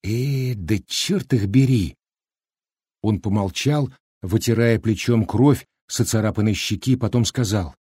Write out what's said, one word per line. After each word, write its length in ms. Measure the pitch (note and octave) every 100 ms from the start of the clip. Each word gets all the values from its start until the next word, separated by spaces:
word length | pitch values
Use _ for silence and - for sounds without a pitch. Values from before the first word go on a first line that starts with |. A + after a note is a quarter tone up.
Э, 520 | F#2 A#2 C3+ C3+ B2+
да 220 | A2 E2 G#2 -
чёрт 440 | - - G3 B2+
их 120 | A#2+
бери!" 500 | G2 A#2+ C3 B2 E2 - _ _ _ _ _ _ _ _ _ _
Он 160 | G#2+ G2+
помолчал, 720 | G#2 G2+ F#2+ - C3+ D3+ C3+ - _ _
вытирая 560 | F#2 A2 A#2+ A2+ A#2 A2+
плечом 460 | A2 G2+ - A#2
кровь 420 | G2 G#2+ C#3 C3+ - _ _
с 120 | -
оцарапанной 560 | A2+ A2 G#2+ G2+ G#2+
щеки, 400 | G2 - G2 -
потом 280 | B2+ A2 A#2+
сказал 520 | A2 - A2 G#2+ E2+ -